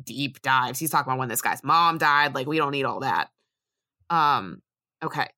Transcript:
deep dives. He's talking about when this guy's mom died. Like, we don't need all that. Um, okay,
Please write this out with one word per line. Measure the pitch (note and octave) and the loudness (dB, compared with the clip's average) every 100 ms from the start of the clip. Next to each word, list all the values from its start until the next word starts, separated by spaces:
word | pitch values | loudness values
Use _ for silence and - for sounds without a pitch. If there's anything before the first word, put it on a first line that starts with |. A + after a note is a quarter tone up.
deep | C3 A#2 C#3 C3+ | -12 -6 -6 -4
dives. | C3+ C3 B2+ B2+ | 0 2 2 -2
He's | D#3+ | -2
talking | D3+ C3 | -2 0
about | C3 | -2
when | C3 | -2
this | A2 | -2
guy's | - - | -2 -2
mom | C3+ D#3+ E3+ E3 | 2 2 4 2
died. | D#3+ C#3+ D3 C3+ | 4 4 2 0
Like, | C3+ | -2
we | D#3 | 0
don't | C#3+ | 0
need | C#3+ C3 | 0 -2
all | G2 | -2
that. | B2+ E2+ - _ _ _ _ _ _ _ - | -2 -2 -2 _ _ _ _ _ _ _ -2
Um, | E3+ D3 C3 F#2+ - _ _ _ _ | 2 4 2 -2 -12 _ _ _ _
okay, | D#3 D3 - | -8 -4 -6